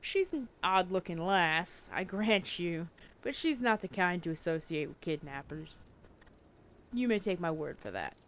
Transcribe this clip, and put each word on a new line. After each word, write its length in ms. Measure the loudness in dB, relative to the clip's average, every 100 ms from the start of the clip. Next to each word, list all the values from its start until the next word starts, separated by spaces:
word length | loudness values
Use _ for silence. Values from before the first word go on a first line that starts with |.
She's 320 | -2 0 2
an 160 | 0 -6 -4
odd-looking 560 | 2 4 4 0 -2 -4
lass, 720 | 2 4 6 4 0 -6 -8
I 120 | -6
grant 540 | -4 -2 4 2 2 -4
you, 300 | -2 -2 -4 -10 -20 -10
but 120 | -6
she's 260 | -2 0 2
not 200 | 2 2
the 80 | 0
kind 340 | 2 2 2
to 80 | -2
associate 560 | -2 0 -2 0 -2 -2
with 120 | -4
kidnappers. 880 | -4 -4 -4 -10 -8 -10 -10 -14 -18 -20 -20 -20 -20 -20 -20 -20 -20 -20 -8
You 160 | -2 2
may 100 | 2
take 220 | 2 0
my 100 | 0
word 280 | 0 -4 -6
for 120 | -8
that. 240 | -6 -6 -8